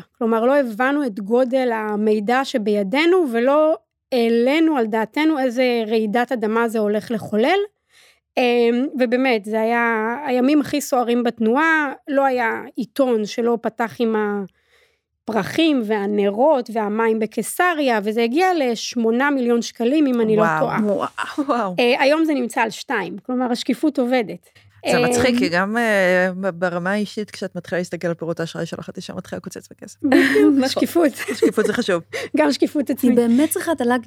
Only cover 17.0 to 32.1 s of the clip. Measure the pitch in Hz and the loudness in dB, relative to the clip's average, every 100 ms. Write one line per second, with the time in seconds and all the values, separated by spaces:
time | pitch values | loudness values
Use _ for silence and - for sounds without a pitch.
17 | 226 220 214 233 - - 359 311 269 220 | 0 0 -2 -4 -6 0 0 0 0 0
18 | 208 220 233 285 370 349 254 226 - 247 | 0 0 0 2 2 2 0 -2 -4 -2
19 | 226 233 285 269 240 240 - - 240 311 | 0 2 2 0 2 0 -2 -2 0 2
20 | 277 240 220 214 170 156 - - 208 196 | 2 2 2 2 2 0 0 0 -2 -2
21 | - - - - 277 240 202 180 240 269 | -4 -8 -8 -6 -2 -2 -2 0 0 2
22 | 277 311 320 277 240 262 226 - - 226 | 2 2 2 -2 -2 -2 -2 -4 -6 -4
23 | 175 196 - 254 254 240 - 240 311 277 | -6 -8 -6 -4 -2 -2 -4 -2 -2 -2
24 | 240 254 196 180 _ _ _ _ - 254 | 0 0 -2 -8 _ _ _ _ -2 0
25 | 247 247 254 240 180 170 196 226 233 202 | 2 2 2 2 2 0 0 0 2 2
26 | 180 180 185 185 196 170 185 175 180 208 | 4 2 2 -2 -6 -2 -2 -2 -2 -2
27 | 202 - 208 - 190 175 - 175 180 170 | -4 -6 -10 -8 -10 -10 -6 -4 -4 -4
28 | 170 170 165 165 165 165 170 - - - | -4 -4 -4 -4 -6 -6 -8 -8 -12 -14
29 | - 185 - 180 180 - - - 208 - | -12 -12 -12 -12 -12 -14 -18 -20 -20 -6
30 | 285 262 277 277 302 269 262 - - 339 | 2 4 4 4 4 4 0 0 -2 2
31 | 311 - - 240 - 220 208 220 214 175 | 0 0 -6 0 0 2 0 -2 0 -2
32 | - | -4